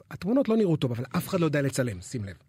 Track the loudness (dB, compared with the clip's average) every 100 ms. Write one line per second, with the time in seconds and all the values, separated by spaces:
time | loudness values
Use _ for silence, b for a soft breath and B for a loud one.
0 | -16 -8 0 2 4 4 4 2 0 -2
1 | -4 -4 -2 0 2 2 0 0 -2 -4
2 | -8 -8 -8 -10